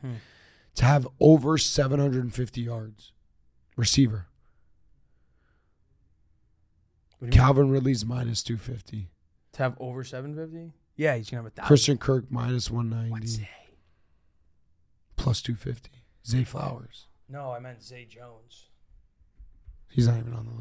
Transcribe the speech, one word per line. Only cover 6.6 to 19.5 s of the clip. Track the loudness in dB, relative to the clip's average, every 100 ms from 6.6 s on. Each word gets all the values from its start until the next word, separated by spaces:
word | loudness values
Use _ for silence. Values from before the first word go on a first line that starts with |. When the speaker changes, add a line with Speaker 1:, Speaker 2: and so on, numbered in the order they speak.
| _ _ _ _ _ _
Speaker 1:
What |
do | 6
you |
mean? | 8 10
Speaker 2:
Calvin | 8 4
Ridley's | 4 2 0 -2
minus | -4 -4 -4
two | -4 -6
fifty. | -8 -14 -12 -12 -12 -16 _ _ _
Speaker 1:
To | -6
have | -6 -6
over | -10 -10
seven | -12 -12 -10
fifty? | -10 -12 -14 -18 -20 _ -4
Yeah, | -2 -2
he's | -4
gonna | -10
have | -10
a | -4
thousand. | 4
Speaker 2:
Christian | 6 6 0
Kirk | 0 -2 -2
minus | -6 -4 -4 -4
one | -4 -4
ninety. | -6 -6
Speaker 1:
What's | -8 -8
Zay? | -8 -10 -18 -20 _ _ _ _ _ _ _ _ _ _ _ _ _ _ -4
Speaker 2:
Plus | -2 -2
two | -4 -8
fifty. | -8 -12 -14 -20 _ _ -4
Zay | -2 -2
Flowers. | -6 -8 -10 -14 -20 -20 _ -20
Speaker 1:
No, | -14 -12
I | -12
meant | -14 -20
Zay | -20 -20 -20
Jones. | -20 -20 -20 _ -20 _ _ _ -20 _ _ _ -20 -20